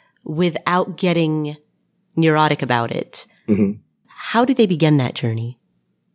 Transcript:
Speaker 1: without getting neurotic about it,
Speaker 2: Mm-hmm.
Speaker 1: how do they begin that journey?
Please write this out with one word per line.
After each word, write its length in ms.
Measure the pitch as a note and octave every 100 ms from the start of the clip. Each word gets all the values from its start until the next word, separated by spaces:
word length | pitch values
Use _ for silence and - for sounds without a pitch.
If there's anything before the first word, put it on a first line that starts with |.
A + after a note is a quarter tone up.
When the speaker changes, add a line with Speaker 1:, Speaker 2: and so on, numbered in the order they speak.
| _ _ -
Speaker 1:
without 720 | D#3 F3+ D3+ - F3+ F#3 E3
getting 600 | F#3 E3+ D#3+ D#3 D3+ D3+ _ _ _ _ _ -
neurotic 460 | D#3+ D#3 D3+ D3
about 280 | B2+ A#2+ A#2
it, 360 | - - - - _ -
Speaker 2:
Mm-hmm. 260 | G2+ G2+ G#2 _ _ _
Speaker 1:
how 360 | - - A3+ B3+
do 80 | C4
they 100 | G#3
begin 320 | E3 D#3 D3
that 160 | B2
journey? 460 | - A#2 A2 A#2 - _ _ _ _ _